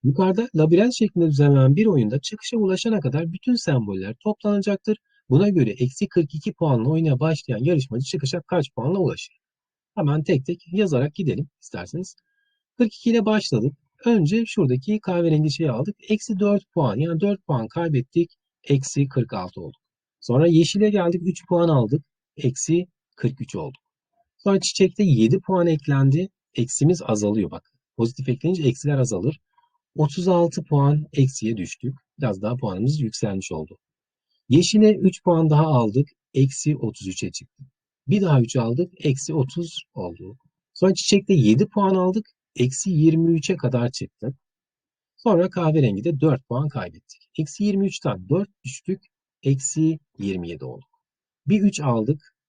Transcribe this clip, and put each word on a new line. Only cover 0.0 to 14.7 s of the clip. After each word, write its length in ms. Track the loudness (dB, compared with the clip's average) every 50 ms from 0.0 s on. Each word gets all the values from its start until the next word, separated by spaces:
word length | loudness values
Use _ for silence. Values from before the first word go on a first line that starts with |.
| 0
Yukarıda 460 | 0 2 2 2 2 2 0 -2 -2 0
labirent 380 | 2 4 4 6 4 4 2 2
şeklinde 340 | 0 -2 -2 _ 0 0 2
düzenlenen 480 | 2 4 4 4 6 6 6 6 4
bir 100 | 4 4
oyunda 340 | 2 2 2 0 0 -2 -4
çıkışa 380 | -6 -8 -12 -10 -10 -4 -2 0
ulaşana 420 | 0 0 0 0 -2 -2 -2 0
kadar 340 | -2 -2 -2 -2 -4 -4 -8
bütün 220 | -8 -2 -2 -2
semboller 600 | 0 0 0 0 0 0 -2 -6 -6 -6 -8 -10 _ _
toplanacaktır. 760 | -4 -4 _ _ 0 0 0 0 -2 -2 -2 _ -4 -4 -4 _ _ _ _ _ _
Buna 200 | 2 4 4 4
göre 220 | 4 2 0 0
eksi 360 | 0 -2 -4 -4 -2 -4 -8 -2
kırk 280 | 0 0 0 0 -4
iki 180 | -8 -8 -8 -6
puanla 360 | _ 0 0 2 2 0 0
oyuna 300 | 0 0 2 0 0 0
başlayan 440 | 0 -2 -2 -2 -4 -6 -6 -2 0
yarışmacı 420 | 0 0 0 -2 -4 -6 -6 -6
çıkışa 360 | -6 -6 -6 -6 -4 -6 -6
kaç 240 | -6 _ -2 -2 -2 -2 _
puanla 240 | -6 -4 -2 -2 0
ulaşır? 400 | 0 -2 -2 -6 -12 -18 _ _ _ _ _ _ _ _ _ _ _ _ _
Hemen 280 | -4 -2 0 0 0 0
tek 220 | 0 -2 -2 -2
tek 180 | -4 -10 -10 _ -8
yazarak 440 | -2 -2 0 0 0 0 -2 -2 -4
gidelim 340 | -4 -4 -4 -2 -4 -6 -10 _ _
isterseniz. 540 | _ -14 -12 -12 -12 -10 -10 -10 -10 -12 -14 _ _ _ _ _ _ _ _ _ _ _ _ _
Kırk 180 | -2 -2 -2
iki 140 | -4 -2 0
ile 160 | 0 0 2
başladık. 520 | 2 0 -2 -2 -2 -2 -2 -2 -2 -6 _ _ _ _ _ 0
Önce 380 | 2 2 2 2 2 0 0 -2
şuradaki 540 | -2 -2 0 0 0